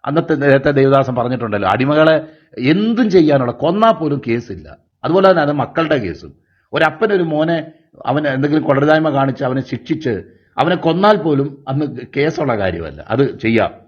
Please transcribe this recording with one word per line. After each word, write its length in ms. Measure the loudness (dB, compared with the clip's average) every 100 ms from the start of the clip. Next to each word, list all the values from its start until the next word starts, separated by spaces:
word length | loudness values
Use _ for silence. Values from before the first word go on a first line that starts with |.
| -2
അന്നത്തെ, 280 | -2 -2
നേരത്തെ 360 | 0 4 4 4
ദേവദാസൻ 440 | 2 4 4 2
പറഞ്ഞിട്ടുണ്ടല്ലോ, 540 | -2 -2 -4 -4 -2 0
അടിമകളെ 580 | 0 0 2 4 2 -2 -20 _ -4
എന്തും 520 | 0 0 0 0 2
ചെയ്യാനുള്ള, 420 | 4 4 2 0
കൊന്നാ 380 | -2 -2 2 2
പോലും 320 | 2 -2 -4 -4
കേസില്ല. 480 | -4 -6 -16 -16 -20 _ _
അതുപോലെ 260 | -2 2 4
തന്നെ 120 | 4
അത് 100 | 0
മക്കളുടെ 460 | -2 -2 -2 0 -2
കേസും. 360 | -2 -10 -16 -20 _ _ _
ഒരപ്പനൊരു 500 | 0 0 0 0 0
മോനെ, 500 | 0 0 0 -2 -6 -20 _ -10 -4
അവന് 200 | -2 -2
എന്തെങ്കിലും 380 | -2 0 0
കൊള്ളരുതായ്മ 460 | 2 2 4 2 2
കാണിച്ച് 340 | 0 -2 -2
അവനെ 160 | -4 -4
ശിക്ഷിച്ച് 600 | -4 -10 -6 -6 -4 -6 -8 _ _ -4
അവനെ 180 | -2 0
കൊന്നാൽ 400 | 0 2 2 2
പോലും 480 | 2 0 -2 -8 -6
അന്ന് 180 | -4 -4 -8 -8 -2
കേസുള്ള 420 | -2 -2 -2 0
കാര്യമല്ല, 460 | -2 -4 -10 -14 -4
അത് 300 | 0 0 -2
ചെയ്യാം 360 | 0 0 0 -4